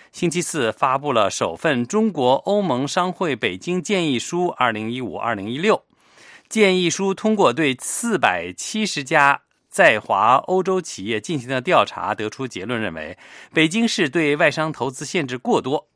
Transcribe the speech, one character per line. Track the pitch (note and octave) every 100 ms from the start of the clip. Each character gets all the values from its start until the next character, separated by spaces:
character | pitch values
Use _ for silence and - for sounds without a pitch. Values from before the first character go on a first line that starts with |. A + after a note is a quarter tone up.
| -
星 | - F3
期 | F3
四 | - D#3+ A2+
发 | - C3+ C3+
布 | D3
了 | A#2 G2
首 | - G2 E2
份 | E3 B2+ A#2+
中 | G#3 A3
国 | D#3+ B2+
欧 | - - G#3
盟 | F#3 B2 C3+
商 | F#3 F3+
会 | F3 F3 B2
北 | G#2+ F#2
京 | E3 F3+
建 | C#3+ G3 D#3+
议 | A#2+
书 | - F3 F3+ -
二 | B2
零 | G#2+ A2
一 | B2+
五 | A2+ D#2
二 | A#2
零 | G#2+ G2+
一 | C3
六。 | G#3 E3+ - _ _ _ - - _
建 | A3 G3 F#3
议 | F3
书 | - G3
通 | F#3+ A3 G#3+
过 | C#3+
对 | B2 D3 B2
四 | - - A#3 F#3
百 | A#2 F2+ F2 F2+
七 | - G#3+ G#3
十 | -
家 | C3+ D#3+ C#3+ C#3 _ _ _
在 | - E3 G#2+
华 | - G2 A2 C3
欧 | - F#3
洲 | F#3 F#3
企 | E3 -
业 | G2 G#2+
进 | - D3+
行 | A#2+
的 | C3
调 | B2+ D3+
查， | G2+ - F2+ G#2+
得 | G#2+
出 | - C3
结 | -
论， | G2+ A#2
认 | G#2
为 | D#2+ D#2 - - - -
北 | D#3+ D#3
京 | G#3+ A#3
市 | - D3+
对 | E3+ D3+ D3
外 | D#3+
商 | D#3+ D#3
投 | - B2+
资 | C3
限 | D3 F3+ C3+
制 | B2+
过 | A#3+ G3+
多， | G#2 D3 -